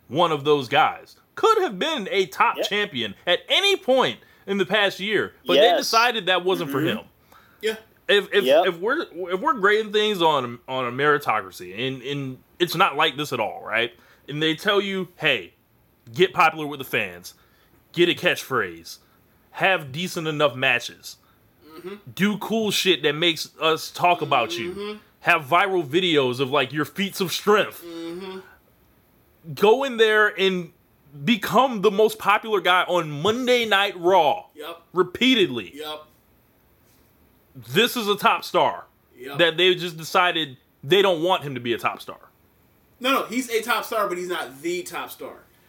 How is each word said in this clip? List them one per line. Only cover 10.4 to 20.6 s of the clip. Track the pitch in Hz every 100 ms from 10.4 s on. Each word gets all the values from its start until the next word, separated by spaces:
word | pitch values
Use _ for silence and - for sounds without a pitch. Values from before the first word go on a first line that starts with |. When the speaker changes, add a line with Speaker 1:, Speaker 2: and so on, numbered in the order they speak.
| 123 120 -
Speaker 1:
on | 131 123
a |
meritocracy, | 123 147 147 139 107 95 - 90 98 131
and, | 131
and | 120 143 135 127 _ _
it's | 175 165
not | 185 143
like | 160 131
this | 151
at | 123
all, | 101 87
right? | 90 110 117 - _ _ -
And | 147
they | 160 160
tell | 202 202
you, | 202 190 175 -
"Hey, | 156 120 85 _ _ _ _ _ -
get | 117 180
popular | 165 165 156 147
with | 143
the | 127
fans." | 127 98 87 87 - _ _ _ _ _
Get | 160 175
a |
catchphrase, | 165 175 135 - 127 95 82 - - _ _ _ _ _
have | - 185 180 147
decent | 139 180 180 160
enough | 147 147
matches, | 127